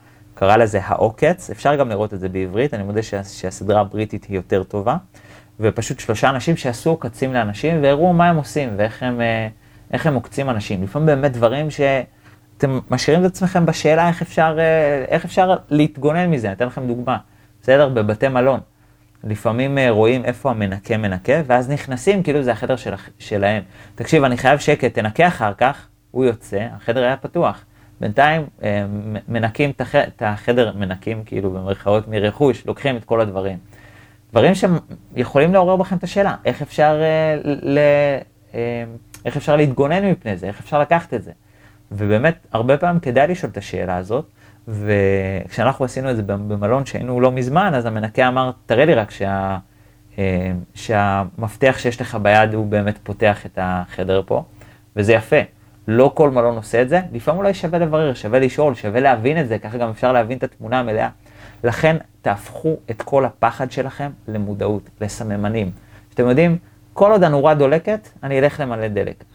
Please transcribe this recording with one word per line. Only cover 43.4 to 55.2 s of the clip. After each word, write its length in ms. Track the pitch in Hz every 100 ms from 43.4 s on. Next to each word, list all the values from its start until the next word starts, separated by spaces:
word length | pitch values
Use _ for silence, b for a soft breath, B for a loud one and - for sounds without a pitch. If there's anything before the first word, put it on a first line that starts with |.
| 127
את 40 | 104
השאלה 400 | - 90 92 90
הזאת, 300 | 92 123 160 b b b -
וכשאנחנו 1160 | 107 104 101 98 98 95 95 - - 117 135
עשינו 260 | 127 131 131
את 60 | 117
זה 60 |
במ-, 260 | 101 101 104
במלון 380 | 104 104 131 135
שהיינו 340 | 101 123 123
לא 120 | 127
מזמן, 420 | 127 123 156 202
אז 120 | 135 117
המנקה 420 | 110 107 127 127
אמר, 220 | 127 127 - -
"תראה 180 | 113
לי 100 | 156
רק 160 | 127 104
שה-, 480 | - 98 98 95 95 - b b b b -
אה, 340 | 95 92 92 90 87
שהמפתח 1000 | - - 107 101 98 92 - 113 - 135 123
שיש 220 | 123 117
לך 180 | 123 113
ביד 320 | 101 107 107
הוא 120 | 110 107
באמת 320 | 104 101 104
פותח 440 | - 101 107 104 -
את 120 | -
החדר 600 | 92 90 87 - 92 95 92
פה", 180 | 127 165 b b b b 107
וזה 160 | 104
יפה. 280 | 110